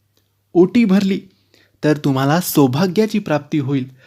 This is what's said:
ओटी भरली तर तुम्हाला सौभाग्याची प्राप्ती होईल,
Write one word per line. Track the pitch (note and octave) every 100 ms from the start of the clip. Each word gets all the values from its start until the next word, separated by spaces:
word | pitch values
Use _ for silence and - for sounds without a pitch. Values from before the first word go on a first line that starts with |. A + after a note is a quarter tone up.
| _ _ _ _ _
ओटी | F3 F#3 A#3+
भरली | A3+ F#3+ G3 G3 - _ _ _ _ _
तर | D3+ D3
तुम्हाला | D3 C3 C#3 E3
सौभाग्याची | - D#3+ C3+ C3+ F#3+ F3 A3 G#3+
प्राप्ती | G#3 D3 C#3+ D#3
होईल, | C3 C#3+ B2+ -